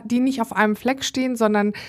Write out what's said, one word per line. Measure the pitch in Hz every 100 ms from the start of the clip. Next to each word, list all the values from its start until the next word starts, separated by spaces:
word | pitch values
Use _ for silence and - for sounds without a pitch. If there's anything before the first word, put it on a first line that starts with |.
| 214
die | 240
nicht | 262 269
auf | - 190
einem | 214 208
Fleck | 240 269
stehen, | - 262 254 240
sondern | 220 208 208 208